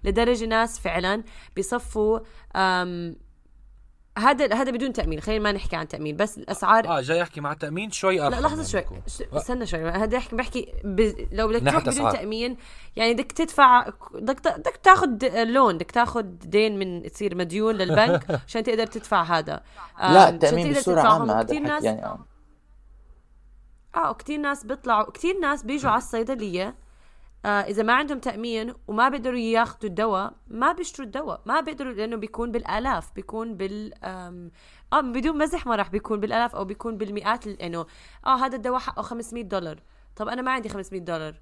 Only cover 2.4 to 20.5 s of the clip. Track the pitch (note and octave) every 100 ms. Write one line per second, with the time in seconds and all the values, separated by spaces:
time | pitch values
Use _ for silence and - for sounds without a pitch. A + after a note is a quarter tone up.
2.4 | - - F#3+ F3+ F3+ F3 E3+ - - _
3.4 | _ - - - - _ _ - A#3+ C4+
4.4 | C#4 A3 C4 A#3 C4 A#3 E3+ D#3 G#3 A3
5.4 | G#3 G3 - E3 D#3 D#3 D3+ D3+ G#3 -
6.4 | - G3 F#3+ A3+ A3 D3+ C3 E3 E3+ D3+
7.4 | D3 D3+ D3 E3 G#3+ - F#3+ F#3 C#3+ B3
8.4 | D4+ D#4 D#4 G3 - - - - - D3
9.4 | - B3 G#3 E3 D#3+ F3+ G#3+ B3 B3 A3+
10.4 | B3 B3 - - G3+ F#3+ A3 G#3+ - G3+
11.4 | A3 A#3 - D#4+ - B3+ C#4 F#3+ G3 A3
12.4 | A#3+ B3 - - - - A3+ A#3 - -
13.4 | D#4+ - C4+ B3 A#3 - - - A3 C4+
14.4 | E4 - C5 - F#4+ F#4+ D#4+ G#3+ F3 G3
15.4 | A3+ C4 A#3+ E3 E3+ - C#3+ G3+ F#3+ E3
16.4 | F3 G3 A3 G3+ F#3 F3 - - G#3 F3+
17.4 | F3 F#3+ A3 G#3+ F#3 D#3 E3+ F3 - D3
18.4 | - A3+ A3+ A3+ A3 A3 - G3+ E3 E3
19.4 | D#3 - - - - - F#3 F#3+ F#3 E3+
20.4 | D#3